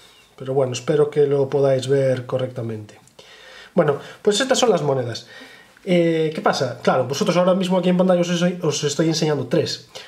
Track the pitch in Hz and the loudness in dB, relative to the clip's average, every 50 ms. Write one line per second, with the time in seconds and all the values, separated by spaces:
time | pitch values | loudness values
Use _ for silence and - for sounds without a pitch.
0 | - - _ _ _ _ _ - 131 131 131 139 131 127 120 - - - 156 147 | -20 -20 _ _ _ _ _ -12 -8 -2 0 0 0 0 -2 -4 -2 0 2 2
1 | 147 147 - 151 147 139 143 139 135 - 147 139 139 139 135 131 123 131 139 139 | 2 2 2 2 2 2 2 0 0 0 2 2 2 2 2 2 0 0 0 2
2 | 135 131 127 123 123 - 135 127 127 127 123 127 117 113 110 107 107 - - - | 2 2 0 -2 -2 -4 -4 -4 -4 -6 -6 -8 -8 -8 -8 -10 -12 -16 -20 -20
3 | - - _ - - - - - - - - - - - - 190 156 151 139 - | -20 -20 _ -20 -20 -20 -20 -20 -20 -20 -20 -20 -20 -2 0 2 2 2 0 -2
4 | - - - - - 214 202 214 269 262 254 - 240 233 185 160 147 147 135 131 | -6 -14 -20 -2 0 0 0 2 0 0 0 2 2 2 2 2 0 0 0 -2
5 | 120 117 107 - - - - - - - - - - - _ _ - 196 180 175 | -2 -4 -8 -10 -14 -18 -20 -20 -20 -20 -20 -20 -20 -20 _ _ -4 0 2 2
6 | 170 165 165 160 160 156 160 - - 214 - - 139 120 120 - - 196 156 131 | 2 2 2 0 0 -2 -2 -2 -2 -2 0 0 -2 -4 -6 -2 0 0 2 2
7 | 123 123 143 - 190 180 160 180 180 185 180 190 185 180 185 185 170 180 180 180 | 0 -2 -4 -2 -2 0 2 2 2 2 2 2 0 0 0 0 2 2 2 2
8 | 185 185 180 175 170 175 180 165 175 180 180 175 165 151 139 - 151 143 - - | 2 2 2 2 0 0 0 0 0 0 -2 -2 -2 -2 -2 -2 -2 -2 -2 0
9 | 160 165 156 - 165 156 147 135 123 - - 156 123 - - - - - - - | 0 0 0 0 0 0 0 -2 -2 -2 0 0 0 -2 -6 -10 -14 -18 -20 -20
10 | - | -20